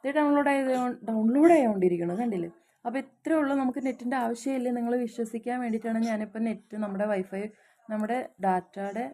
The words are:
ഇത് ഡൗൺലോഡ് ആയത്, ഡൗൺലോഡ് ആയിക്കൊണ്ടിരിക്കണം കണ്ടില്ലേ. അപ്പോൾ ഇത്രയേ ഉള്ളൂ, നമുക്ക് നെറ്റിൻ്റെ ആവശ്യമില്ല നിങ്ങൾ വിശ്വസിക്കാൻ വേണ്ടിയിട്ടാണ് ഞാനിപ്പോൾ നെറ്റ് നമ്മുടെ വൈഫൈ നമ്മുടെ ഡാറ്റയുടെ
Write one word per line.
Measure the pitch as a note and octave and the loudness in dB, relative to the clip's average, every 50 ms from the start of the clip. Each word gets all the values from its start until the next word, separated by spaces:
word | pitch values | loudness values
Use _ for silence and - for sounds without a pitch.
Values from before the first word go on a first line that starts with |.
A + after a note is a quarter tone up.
| - | -4
ഇത് | C4 C#4 D4+ | 0 2 2
ഡൗൺലോഡ് | D4 D4 C#4+ C#4+ C#4+ C#4+ C#4 | 4 4 4 4 4 4 2
ആയത്, | C4+ C4+ C4 B3+ B3+ B3 B3 A#3+ - - G3+ | 2 2 0 0 0 0 -2 -4 -6 -6 -4
ഡൗൺലോഡ് | A3+ A3 G#3+ A3+ A#3+ C#4+ D4+ E4+ E4+ | -2 2 2 4 4 6 8 8 8
ആയിക്കൊണ്ടിരിക്കണം | D#4+ C4 A3+ G#3 G3 F3+ F3+ F3 E3+ E3+ E3+ F3 G3 A#3+ | 8 6 4 2 4 2 2 2 2 -2 -2 -2 -2 -2
കണ്ടില്ലേ. | A#3+ G#3 F3+ E3+ E3+ - _ _ _ _ _ _ | -2 -2 -4 -4 -6 -8 _ _ _ _ _ _
അപ്പോൾ | A#3+ A3+ - - | -6 -6 -6 -8
ഇത്രയേ | - _ _ _ D4+ D#4+ D#4 | -8 _ _ _ 0 2 2
ഉള്ളൂ, | D4 C4+ C#4 C#4 C4+ | 2 2 0 0 0
നമുക്ക് | B3+ B3 C#4+ B3+ C4+ | 0 -2 -2 -4 -4
നെറ്റിൻ്റെ | B3 B3+ A#3+ A#3+ C4 C4 A#3+ | -4 -4 -4 -4 -2 -2 -2
ആവശ്യമില്ല | A3+ A#3+ A#3 - C#4 C4+ C4 B3 B3 A#3+ A#3+ | -2 -4 -4 -4 -4 -2 -2 -2 -2 -2 -2
നിങ്ങൾ | A#3 A#3 A#3+ B3 B3 | -2 0 0 -2 -2
വിശ്വസിക്കാൻ | A3+ - - A#3 A3 - A#3 A3 A#3+ A#3+ B3+ B3 | -4 -4 -6 -8 -6 -6 -8 -6 -6 -6 -4 -4
വേണ്ടിയിട്ടാണ് | A#3 A3 A3+ A3+ A#3 A3+ A3+ A3+ A#3 | -4 -4 -4 -4 -2 -2 -2 -2 -2
ഞാനിപ്പോൾ | A3 G#3 G#3+ G#3 - A3 A3+ A3+ | -2 -4 -6 -8 -6 -4 -4 -4
നെറ്റ് | G#3 F#3+ _ _ G#3 G#3+ G#3+ | -4 -6 _ _ -8 -6 -6
നമ്മുടെ | G3+ G3 F#3+ G#3 G#3+ G#3 | -6 -2 -4 -2 0 0
വൈഫൈ | F#3+ F#3+ F#3+ - F#3+ G3+ A3 G#3+ _ _ _ _ _ _ - G#3+ | -2 -2 -4 -6 -8 -8 -8 -10 _ _ _ _ _ _ -8 -6
നമ്മുടെ | G#3+ G#3+ G#3+ A#3 B3+ B3 - _ _ F#3 | -4 -2 -2 -2 -4 -4 -8 _ _ 0
ഡാറ്റയുടെ | F#3+ F#3 F#3 F3+ F3+ _ G3+ G3 G3+ G3 A3 A#3+ C4+ | 0 0 0 -2 _ _ -8 -8 -6 -6 -6 -8 -8